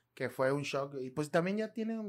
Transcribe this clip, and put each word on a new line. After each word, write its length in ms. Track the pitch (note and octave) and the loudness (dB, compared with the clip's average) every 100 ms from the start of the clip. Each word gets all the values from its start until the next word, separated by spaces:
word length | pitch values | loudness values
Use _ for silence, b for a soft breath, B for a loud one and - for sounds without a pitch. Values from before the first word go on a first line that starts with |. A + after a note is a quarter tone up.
| b | b
que 140 | - B2+ | -6 -4
fue 200 | B2+ C3 | 2 4
un 120 | C#3+ | 4
shock. 340 | C3+ C#3+ C#3 C#3 | 0 -2 -2 -4
Y 100 | B2+ | -4
pues 200 | B2+ D3 | -4 0
también 260 | E3+ F3 G#3 | 2 2 0
ya 140 | G#3+ | -2
tiene 280 | G#3+ A3 A3+ | -4 -4 -4